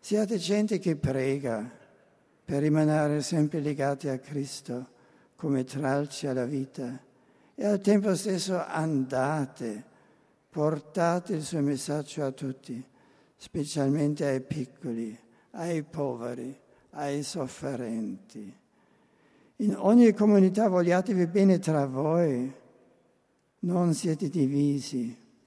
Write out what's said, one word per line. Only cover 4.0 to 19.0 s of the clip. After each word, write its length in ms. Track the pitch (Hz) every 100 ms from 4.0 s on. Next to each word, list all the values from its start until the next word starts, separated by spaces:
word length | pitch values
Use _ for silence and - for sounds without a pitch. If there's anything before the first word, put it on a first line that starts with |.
| 147
a 100 | 131
Cristo 720 | 131 143 139 - - 123 135 _ _ _ _ _
come 220 | 160 139
tralci 640 | 127 135 135 139 147 - 147
alla 160 | 127
vita. 580 | 123 143 135 - 123 131 _ _ _ _ _ -
E 100 | 202
al 140 | 202
tempo 340 | 202 208 196
stesso 500 | 185 208 190 190 180
andate, 1200 | - 160 160 147 131 131 131 156 135 - 120 104 - _ _ _ _ _ _
portate 880 | - 151 156 - - 170 175 175
il 80 | 175
suo 180 | 147 165
messaggio 640 | 143 135 - 151 147 -
a 60 | 139
tutti, 500 | 131 139 131 - 120 131 _ _ _ _
specialmente 880 | _ - 175 143 156 135 147 147 147
ai 160 | 143 131
piccoli, 800 | 131 156 123 - 139 117 113 107 _ _ _
ai 320 | - 170 165
poveri, 760 | 151 160 143 120 120 123 123 139 _ _ _
ai 340 | - 143 143
sofferenti. 1300 | 143 175 131 - 135 127 120 113 107 98 - - 101 - _ _ _ _